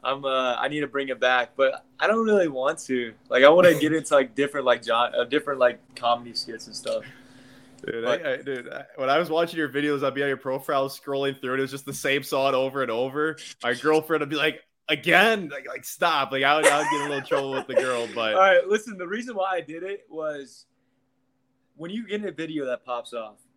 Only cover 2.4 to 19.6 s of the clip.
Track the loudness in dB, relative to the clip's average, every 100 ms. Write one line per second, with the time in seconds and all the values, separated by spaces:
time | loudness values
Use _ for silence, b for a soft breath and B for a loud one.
2.4 | 2 0 -2 -4 -4 -4 -4 -10 _ 8
3.4 | 10 10 8 6 2 0 4 2 2 0
4.4 | -2 0 2 0 2 0 0 0 0 -2
5.4 | -2 2 2 2 _ -6 -2 -2 -2 -12
6.4 | -10 -12 -14 -12 -6 -6 -8 B B B
7.4 | B B B B -10 -6 -4 -4 -4 -6
8.4 | -6 -10 -10 -14 -16 -6 0 0 0 0
9.4 | 0 -2 -4 -2 -2 0 -2 -2 -4 -4
10.4 | -4 -6 -2 -2 -2 -6 -6 -4 -4 -4
11.4 | -4 -2 -4 -6 -12 -6 0 -2 0 0
12.4 | 2 2 0 -2 -4 -2 -2 -2 -4 -4
13.4 | B -8 -4 -2 2 2 2 -2 -2 0
14.4 | -2 -2 _ _ -4 -2 4 4 6 2
15.4 | -4 -12 -12 -14 -14 -2 0 2 0 2
16.4 | 4 6 4 4 2 -2 -2 -6 -2 -2
17.4 | -2 -6 -2 0 0 -2 -4 -4 0 4
18.4 | 6 6 2 -2 -2 -12 -8 -8 -8 -6
19.4 | -4 -4